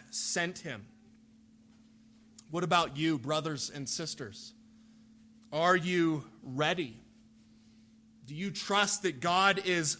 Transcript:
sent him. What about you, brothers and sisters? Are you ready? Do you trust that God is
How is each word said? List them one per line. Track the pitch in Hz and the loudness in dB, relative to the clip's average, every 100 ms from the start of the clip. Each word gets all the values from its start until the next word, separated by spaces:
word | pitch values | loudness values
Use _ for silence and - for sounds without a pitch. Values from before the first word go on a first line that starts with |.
| - | -12
sent | - - 180 170 180 | -6 -4 -2 -2 -6
him. | 170 113 104 - - - - - - - - - - - - - - - - | -10 -12 -14 -20 -20 -20 -20 -20 -20 -20 -20 -20 -20 -20 -20 -20 -20 -20 -10
What | 165 | -4
about | 170 175 160 139 | 2 2 2 0
you, | 160 151 | 0 0
brothers | 123 156 156 143 - | -2 -2 -2 -4 -6
and | 143 135 | -8 -6
sisters? | - 160 - 113 104 - - - - - - - - - - - | -6 -6 -8 -12 -14 -18 -20 -20 -20 -20 -20 -20 -20 -20 -20 -6
Are | 151 175 | 2 4
you | 180 170 180 165 156 123 - | 4 4 2 2 0 -6 -16
ready? | 135 127 151 180 135 113 - - - - - - - - - - - - - | -8 0 0 0 -4 -10 -20 -20 -20 -20 -20 -20 -20 -20 -20 -20 -20 -20 -14
Do | |
you | 147 196 | -8 -6
trust | 151 - 202 202 - | -6 0 2 4 2
that | 185 135 | -2 -2
God | 175 180 196 190 | 2 4 4 4
is | 185 175 151 - | 2 2 2 0